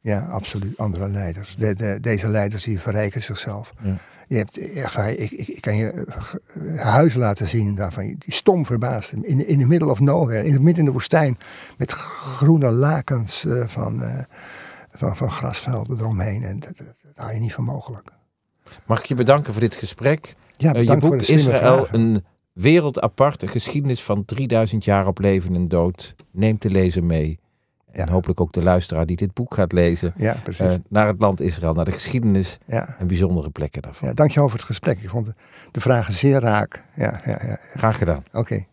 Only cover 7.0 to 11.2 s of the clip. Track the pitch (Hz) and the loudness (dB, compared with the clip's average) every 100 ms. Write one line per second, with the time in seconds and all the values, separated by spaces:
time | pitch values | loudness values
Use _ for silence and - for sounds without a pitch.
7 | 160 120 113 101 92 117 104 98 95 85 | 6 4 0 0 -2 0 0 -2 -4 -6
8 | 101 - - - - 185 147 120 123 123 | -8 -10 -8 0 2 2 0 -2 -2 -4
9 | - 107 - 139 143 143 127 170 156 131 | -6 -10 -2 -2 2 2 4 4 4 2
10 | 139 139 139 110 - 139 151 170 147 127 | 4 4 2 0 2 4 4 4 2 0
11 | - 165 | 0 2